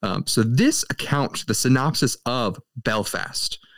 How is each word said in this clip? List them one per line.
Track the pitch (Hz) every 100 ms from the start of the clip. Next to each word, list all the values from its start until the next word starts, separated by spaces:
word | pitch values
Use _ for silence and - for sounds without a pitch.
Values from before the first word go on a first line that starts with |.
Um, | 98 98 -
so | 120
this | 113 127 269 - -
account, | - - 143 131 - -
the |
synopsis | 110 127 131 147 - 135 -
of | 123 127 104 - - 120
Belfast, | 120 110 101 90 - - - - _